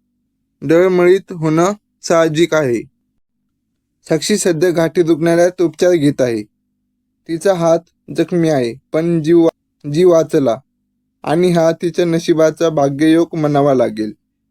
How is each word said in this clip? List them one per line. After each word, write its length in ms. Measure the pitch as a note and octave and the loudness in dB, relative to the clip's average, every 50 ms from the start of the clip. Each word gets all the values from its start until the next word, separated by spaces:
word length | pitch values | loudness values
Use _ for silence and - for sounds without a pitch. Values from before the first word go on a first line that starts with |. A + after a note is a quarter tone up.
| _ _ _ _ _ _ _ _ _ _ _ _ | _ _ _ _ _ _ _ _ _ _ _ _
डळमळीत 720 | - C#3 D#3+ E3+ F3+ F#3+ F#3 F3+ F3 F3+ F#3+ G3 F#3+ - F#3+ | -2 0 2 2 2 2 2 2 2 2 2 2 -2 -6 -10
होणं 400 | E3+ D#3 D#3+ D#3 E3 E3+ F#3+ G#3 G#3 _ _ _ _ | -6 -4 -2 0 0 0 0 -2 -6 _ _ _ _
साहजिक 520 | - - F3+ E3 E3 E3 D3+ D3+ E3+ D#3 D#3+ | -4 -2 0 2 2 0 0 0 0 0 0
आहे. 280 | D#3 D3+ B2+ A#2+ - - - _ _ _ _ _ _ _ _ _ _ _ _ _ _ _ _ _ _ _ _ _ _ _ - | 0 0 -2 -2 -4 -6 -10 _ _ _ _ _ _ _ _ _ _ _ _ _ _ _ _ _ _ _ _ _ _ _ -4
साक्षी 280 | D#3+ D#3 D3+ - G#3+ | -4 -2 -2 -2 -2
सध्या 340 | F#3+ - G3 E3+ D3+ E3+ F#3 | -2 0 -2 -2 0 0 0
घाटी 320 | D#3+ E3+ E3 D#3+ - F#3 F3 | 0 0 -2 -2 -2 -2 0
रुग्णालयात 580 | D#3 E3+ C#3+ E3 E3+ E3 E3+ F3 F3+ F3 - | 0 0 0 0 0 2 2 2 0 0 -2
उपचार 300 | F3 D#3+ - - F#3 F3+ | -2 -4 -2 0 0 0
घेत 300 | F3+ E3+ C#3 D3 C3+ - | 2 2 0 0 0 0
आहे. 220 | C3 B2 A#2 G#2+ G#2 - _ _ _ _ _ _ _ _ _ _ _ _ _ _ _ | -2 -2 -2 -6 -8 -12 _ _ _ _ _ _ _ _ _ _ _ _ _ _ _
तिचा 260 | - E3 E3 - G3 F#3+ | -10 -10 -2 -2 -2 0
हात 260 | E3+ E3+ E3 E3 F3 - _ _ _ _ - D3 | 0 2 0 0 0 -2 _ _ _ _ -10 -6
जखमी 320 | D3+ E3+ - F3+ F3 E3 D#3+ | -6 -4 -2 -2 -2 0 0
आहे, 240 | D3 C3+ B2 A#2 A#2+ C3 _ _ - | 0 0 -2 -4 -6 -10 _ _ -6
पण 300 | D#3 E3 E3+ E3+ E3 D3 | -4 -2 -2 -2 -2 0
जीव, 240 | D#3 F3 E3+ E3 D#3+ - _ _ _ _ _ - D3 C#3+ | 2 4 4 4 2 0 _ _ _ _ _ -12 -6 -2
जीव 180 | D#3+ F3+ F3+ | 2 4 4
वाचला 440 | E3+ E3 D#3 - - D#3 C3+ A#2+ A2 A2+ - _ _ _ _ _ _ _ _ _ _ _ - | 4 4 2 0 0 0 0 0 -2 -4 -8 _ _ _ _ _ _ _ _ _ _ _ -6
आणि 280 | C#3 D3 E3+ F3+ F3+ | -4 -2 0 0 2
हा 200 | E3+ E3+ D#3+ E3 | 2 2 2 0
तिच्या 340 | E3 - - E3+ D#3+ - F3 | 0 -2 -6 -6 -2 -2 -2
नशिबाचा 640 | E3+ E3 E3 - - E3+ D#3 D#3+ D#3 D3+ - E3 E3 | -2 -2 -2 -2 0 0 2 2 0 0 0 -2 -2
भाग्ययोग 580 | D#3 D3+ C#3 C#3 C#3+ C#3 D#3+ D#3 D#3+ E3 E3+ E3+ - | 0 0 0 -2 0 0 2 2 2 2 0 -2 -2
म्हणावा 400 | E3 D3+ D3 D3 C#3+ C#3+ D3 C3+ | -4 -2 0 0 2 2 2 2
लागेल. 400 | B2+ A#2 A2+ G#2+ G#2+ G#2+ G#2+ G#2 - _ _ _ _ _ _ | 2 0 -2 -2 -6 -8 -8 -10 -14 _ _ _ _ _ _